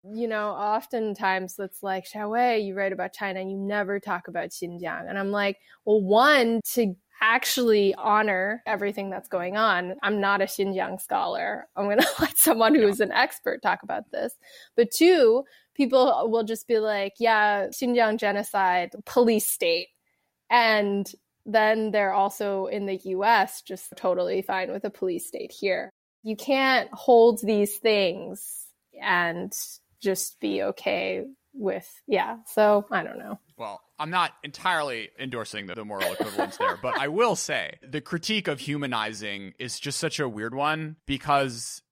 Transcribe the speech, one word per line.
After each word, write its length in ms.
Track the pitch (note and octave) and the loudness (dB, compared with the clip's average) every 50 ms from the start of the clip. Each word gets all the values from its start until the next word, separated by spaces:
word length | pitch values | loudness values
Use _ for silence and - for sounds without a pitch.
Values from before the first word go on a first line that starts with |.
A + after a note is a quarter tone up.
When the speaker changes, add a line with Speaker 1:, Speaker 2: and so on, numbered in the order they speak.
Speaker 1:
You 240 | _ F#3+ G#3+ A3+ A#3+ | _ -10 -6 -4 -4
know, 240 | A3+ A3 G#3+ G#3 G#3 | -2 -2 -2 -2 -4
oftentimes 1040 | F#3 D3 G#3 G#3 G#3+ A3+ - - - A#3 A3 G#3+ G3+ - - F#3+ F#3 F#3+ F#3 F#3 - - | -4 -4 -2 0 0 -2 -2 -4 -4 -4 -2 -4 -4 -2 -2 0 0 0 -4 -8 -10 -10
it's 240 | G3 F#3+ - - - | -10 -10 -10 -10 -6
like, 200 | G3 F#3+ F#3+ F#3 | -6 -6 -6 -6
"Xiaowei, 600 | - - G#3+ G#3 G#3 A3 A#3+ B3 B3 A#3 A3 G#3 | -10 -10 -8 -6 -4 0 2 2 2 2 0 -2
you 100 | G3 F#3 | -2 -4
write 180 | G3 G3 G3 | -2 -2 -2
about 200 | F#3+ F3+ F3+ F#3+ | -2 -4 -6 -8
China 260 | - - G#3 G3 F#3 F#3+ | -6 -8 -6 -6 -6 -6
and 100 | F#3+ F#3+ | -6 -6
you 80 | G3 | -6
never 440 | G3 G3 G3 G#3 G#3 G3+ F#3 G3+ G3+ | -6 -4 -4 -2 -2 -2 -2 -4 -4
talk 260 | - G#3 F#3 F3 _ | -4 -4 -6 -6 _
about 240 | - E3+ F3 - - | -8 -6 -6 -6 -6
Xinjiang." 580 | - - F3+ E3+ F3 F3 F3 D#3+ E3+ E3 E3+ - | -8 -10 -10 -10 -10 -10 -8 -8 -8 -8 -8 -6
And 80 | G3 | -6
I'm 140 | G3 G3 G3 | -4 -4 -2
like, 300 | G3+ G3+ G3+ G3+ G3 _ _ _ - _ _ | -2 0 0 -2 -2 _ _ _ -20 _ _
"Well, 160 | G#3+ G#3+ G#3+ | 2 2 4
one, 600 | G3 F#3 G#3 A3 B3+ D4+ D4+ C#4 A#3+ A3+ A3+ A3+ - - | 4 4 4 6 6 6 6 6 4 4 0 -2 -2 -2
to 240 | - B3 A#3 G3 F3+ _ _ _ _ - | 0 0 0 0 -2 _ _ _ _ 0
actually 760 | A3 A3 A3+ B3+ - - - C4 B3 A3+ G#3+ G#3 G3+ G3 F#3+ | 2 2 2 2 0 -2 -2 2 4 4 4 4 4 2 0
honor 680 | - - A3 G#3 G#3+ G#3+ G#3 F#3+ F#3 F#3+ G3+ A3 A#3+ _ | 0 0 2 2 4 4 2 0 0 0 -2 -4 -6 _
everything 420 | - A3 F3+ G3 G3+ G3+ - G3 G3 | -6 -4 -2 -2 -4 -4 -6 -8 -8
that's 200 | F#3+ F#3+ - - | -8 -10 -10 -6
going 280 | - F#3 F3 F#3 G3 | -6 -4 -4 -2 0
on, 380 | G#3+ A3 A3 F#3+ F3 F3+ F3+ F#3 F#3+ | 2 2 4 2 2 -2 -4 -8 -4
I'm 180 | - G3+ G#3+ G#3 | -2 -2 0 2
not 220 | G3 G3 G3+ G3+ | 2 2 2 2
a 40 | F#3+ | 0
Xinjiang 540 | G3 - - G3 G3 F#3+ F#3+ F#3+ F#3+ F#3+ F#3+ | -2 0 -2 -2 -2 0 -2 -2 -4 -4 -10
scholar. 680 | - - - F#3+ F3 F3 F#3+ - - G3+ G#3 - - _ _ | -6 -4 -2 -2 -2 -2 -2 -4 -4 -4 -6 -8 -12 _ _
I'm 120 | - G3+ G3+ | -4 -2 2
gonna 140 | G#3 A#3+ | 2 2
<laughs> 180 | - - - - | 2 2 2 0
let 160 | D#4+ C#4 - | -2 0 2
someone 380 | - - D#4+ C4+ A3+ A3+ A3 D4+ | 2 4 4 4 6 6 6 6
who 60 | D4 | 6
Speaker 2:
Yeah. 80 | A3 G3+ | 6 4
Speaker 1:
is 100 | G3+ - | 4 2
an 140 | G#3+ F#3+ | -2 0
expert 500 | - - B3+ D#4 - - _ - - B3+ | 2 2 2 0 -2 -6 _ -6 -6 -2
talk 220 | - G3+ F3+ G3+ - | -2 -2 -2 -2 -4
about 260 | G#3 - - A3 _ | -8 -8 -8 -8 _
this." 260 | - - - - - _ _ - - - - _ _ | -8 -6 -6 -6 -8 _ _ -20 -20 -20 -20 _ _
But 160 | - A#3+ A#3 | 2 2 2
two, 540 | - - D#4+ F4 F#4 E4 B3+ A3 A3 B3+ C4+ _ _ _ _ _ _ | 4 6 8 8 8 8 8 6 6 4 0 _ _ _ _ _ _
people 540 | - C#4 A#3+ C4 C4+ B3+ C4+ - B2 F#3 A#3 | 0 0 4 6 6 6 6 4 2 2 0
will 140 | A3 A3+ | 0 0
just 240 | A3+ G#3 A3+ G#3+ - | 0 -2 -6 -8 -2
be 140 | - A#3 A3 | 0 0 2
like, 340 | G#3+ G#3+ G#3 G3+ G3 G3+ _ - | 2 0 0 -2 -2 -4 _ 0
"Yeah, 480 | A#3 A3+ A3+ G#3+ G#3+ G#3 G#3 G3+ F#3+ - | 2 4 4 4 4 4 2 0 -2 -4
Xinjiang 480 | - - C#4 B3 A#3+ A#3+ A3+ G#3+ G#3+ | -4 -4 -2 0 4 4 4 4 2
genocide, 800 | A3 A3 G3+ G3+ G3+ G#3 - - G3+ F#3+ F#3 F3+ F3+ F3 F3 - G#3 - | 0 0 0 0 -2 -4 -2 -2 0 2 2 2 0 -2 -4 -10 -16 -16
police 400 | - - B3 B3 A3+ A3+ G#3+ - - | 0 2 4 4 6 4 2 0 -2
state." 420 | - - F#3+ E3+ E3 F3 F3+ _ _ _ _ _ _ _ _ _ _ _ _ _ | -2 0 0 0 0 0 -2 _ _ _ _ _ _ _ _ _ _ _ _ _
And 580 | A3+ A#3+ A#3 A3+ G#3+ G#3+ G#3 G3+ G3+ G3+ G3 - - _ _ _ _ _ _ | 4 6 6 6 4 4 2 0 0 -2 -4 -6 -12 _ _ _ _ _ _
then 460 | G#3+ G#3 A3 G#3+ G#3+ A3 A3 A3 G#3+ | 0 2 4 4 4 2 2 0 0
they're 200 | G3+ G#3+ G3+ F#3+ | 2 2 2 2
also 540 | F#3+ G3+ G3 G3 - - G#3 G3+ G3 G3 F#3+ | 2 2 0 0 0 -2 -2 -2 -2 -2 -2
in 200 | - - G#3 G3+ | -4 -4 -4 -4
the 100 | G3 F#3+ F#3+ - | -4 -6 -6 -4
U 200 | F#3+ F#3 F#3 G3 | -6 -4 0 4
S 380 | A3 A#3 G#3 F#3+ F#3+ - - | 4 4 4 4 0 -4 -14
just 300 | _ - G3 F#3 - - - | _ -12 -14 -14 -14 -18 -14
totally 480 | - - F#3 F3+ F3+ F3+ F3 F#3+ F#3+ | -2 0 0 0 0 0 -2 -2 -4
fine 300 | F#3+ - G3 F#3+ F#3 - | -2 -2 -4 -4 -4 -4
with 120 | F#3 G3 - | -6 -6 -6
a 60 | G#3 | -8
police 380 | G3+ - G3 F#3 E3+ F3 - - | -6 -4 -4 -4 -4 -4 -8 -10
state 240 | - - - - | -12 -12 -12 -12
here. 400 | - - G3+ G3 F3+ - - F#3+ _ _ _ _ _ _ - | -10 -4 -2 -2 -2 -2 -4 -10 _ _ _ _ _ _ -8
You 120 | A3 G#3+ | -8 -8
can't 520 | G#3 - - C4+ C4+ C4+ C4 C4 A#3+ G3 - | -6 -2 0 0 2 4 4 2 2 0 -2
hold 480 | A#3 - - - B3 A#3 A3+ A#3+ A3 G#3+ | -12 -4 4 6 8 8 8 8 6 2
these 360 | G#3+ G3+ A3 G#3 G3+ G3+ - - | 0 0 2 2 2 0 -2 -2
things 840 | - A3+ G#3+ G#3 G3 F3 F3+ F#3+ E3+ F#3 F#3 - - - - - - - _ _ _ _ _ - | 2 2 4 4 2 0 -2 -4 -10 -12 -14 -14 -14 -14 -14 -14 -16 -18 _ _ _ _ _ -8
and 520 | - G3+ F#3 F3 F3 E3+ E3 F3 F3+ G3+ - - - - - - _ _ _ _ | -2 0 2 2 2 0 -2 -4 -8 -8 -10 -10 -12 -12 -14 -20 _ _ _ _
just 380 | - G3 F#3+ F#3 - - - _ | -2 -2 -2 -2 -4 -8 -8 _
be 240 | - - G3 F#3+ | -4 -4 -2 -2
okay 640 | G3 G3 G3 - - G3+ G3+ - F#3+ F#3+ F#3 F#3+ - C4+ C4+ _ _ _ | -2 -4 -4 -4 -4 -2 -2 -2 -2 -4 -4 -6 -8 -12 -16 _ _ _
with, 380 | _ C4+ G#3+ F#3+ F#3+ F3+ - - - - _ | _ -6 -4 -4 -4 -6 -10 -14 -20 -20 _
yeah. 300 | - C#4 - - A3 A#3 A3+ - | -2 0 0 0 -2 -6 -10 -14
So 400 | - - A3 G#3+ G#3 G#3 G3+ G3+ - | -4 2 4 4 6 6 4 2 -2
I 100 | - F#3 | -4 -4
don't 160 | D#3+ - - - | -4 -6 -12 -12
know. 220 | - G#3 G#3 - _ _ _ | -12 -12 -14 -14 _ _ _
Speaker 2:
Well, 240 | - A#2 G#2 G2 - _ _ _ - | -14 -12 -12 -12 -14 _ _ _ -10
I'm 120 | D3+ D#3 | -8 -2
not 220 | F3 F3+ E3+ D3 - _ - | 0 0 0 0 -4 _ -16
entirely 640 | D3 C#3 - - F#3 F3+ D#3+ D3 C#3 B2 A2+ G#2+ - _ - | -16 -16 -4 -2 0 0 0 -2 -2 -4 -6 -8 -10 _ -12
endorsing 480 | C3 C3 B2 A#2+ G#2+ - - G#2+ G2+ | -10 -8 -6 -8 -8 -8 -8 -10 -10
the, 80 | F#2 F2+ | -8 -10
the 100 | A2+ G#2+ | -10 -10
moral 280 | G#2 G#2 G2 - - | -10 -6 -4 -4 -4
equivalence 460 | - - A3 - - - - G3+ - - | -4 -4 -6 -4 -2 -4 -4 -4 -4 -2
there, 200 | A#4+ C5+ - - | -2 -2 -2 -2
but 160 | - B2+ - | -4 -4 -2
I 120 | D#3 C#3 D3 | -2 -2 -2
will 260 | D#3 G#3 A#3+ A#3 F3+ | 0 2 2 2 2
say 440 | - - - D3+ A#2 E2+ D2 - _ | 0 -2 -4 -2 -4 -4 -6 -10 _
the 180 | - C3 C3 D3+ | -16 -8 -8 -8
critique 460 | D3 - F3 E3+ - - A3 G#3 F#3 | -6 -6 -8 -6 -2 -2 -2 -2 0
of 140 | F3+ D3 C3 | -2 -4 -4
humanizing 920 | - D3 D3 D3 C#3+ C3 A#2+ A2 G#2+ G#2+ A2 G2+ G#2+ G#2 G2+ G2 G2 F#2+ - _ | -4 -6 -4 -4 -4 -2 -2 -2 -4 -4 -6 -8 -8 -8 -8 -8 -10 -14 -12 _
is 220 | B2+ B2 - - | -10 -10 -10 -8
just 180 | - C#3+ C3 - | -8 -8 -6 -4
such 220 | - D#3 - - | -4 -4 -2 -4
a 80 | D3 B2 | -4 -4
weird 260 | G#2+ G#2 G#2+ A2+ B2 | -4 -6 -8 -6 -4
one 400 | C3+ C#3+ D3+ D#3 D#3 D#3+ D#3 D#3 _ _ | -4 -2 -2 -2 -4 -6 -10 -12 _ _
because 760 | - C#3 C3 - D3 C#3+ C#3 C#3 C3 A#2 A#2 A2+ - - - _ _ | -6 -6 -6 0 0 2 2 2 0 -4 -8 -12 -12 -14 -16 _ _